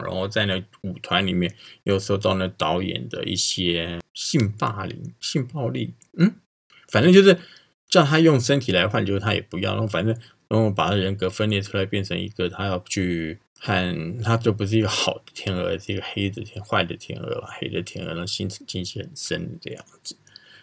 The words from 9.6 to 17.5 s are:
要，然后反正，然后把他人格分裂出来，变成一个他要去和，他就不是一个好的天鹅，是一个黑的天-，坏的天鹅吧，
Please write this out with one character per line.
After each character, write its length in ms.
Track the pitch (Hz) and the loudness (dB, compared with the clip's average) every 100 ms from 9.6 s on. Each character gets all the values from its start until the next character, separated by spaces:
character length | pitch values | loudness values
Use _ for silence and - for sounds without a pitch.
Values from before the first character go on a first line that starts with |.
要， 120 | 95 | -2
然 80 | 101 | 0
后 60 | 110 | 0
反 160 | 87 107 | 0 0
正， 100 | 117 - _ - | 0 -6 _ -2
然 140 | 110 | 2
后 100 | 110 | 2
把 200 | 101 80 | 2 2
他 40 | |
人 220 | 101 92 98 | 2 0 0
格 120 | 92 | -2
分 220 | - 107 | 0 0
裂 100 | 101 | 0
出 160 | 98 98 | 0 -2
来， 80 | |
变 200 | 95 101 | -2 -2
成 120 | 95 92 | -2 -4
一 120 | 92 | -4
个 200 | - 90 | -4 -4
他 180 | 92 98 | -2 -4
要 120 | 90 - | -4 -4
去 520 | 101 90 85 80 - _ _ | -2 0 0 -4 -8 _ _
和， 640 | - 92 90 80 82 117 | -2 0 0 -2 -6 -4
他 140 | 110 117 | 0 2
就 160 | 117 | 2
不 120 | 104 | 0
是 140 | 101 110 | 2 2
一 20 | |
个 80 | 104 | 2
好 260 | - - | 0 -2
的 100 | - - | -4 -8
天 200 | - - | -8 -4
鹅， 220 | 90 87 87 | -2 -2 -4
是 140 | - | -6
一 40 | 95 | -6
个 60 | |
黑 280 | - 104 98 | -6 -2 -2
的 120 | 98 | -4
天-， 200 | 98 107 | -10 -14
坏 200 | 95 104 | -4 -2
的 120 | 87 85 | -2 -4
天 220 | - - | -10 -10
鹅 200 | 82 - | -6 -8
吧， 80 | - | -8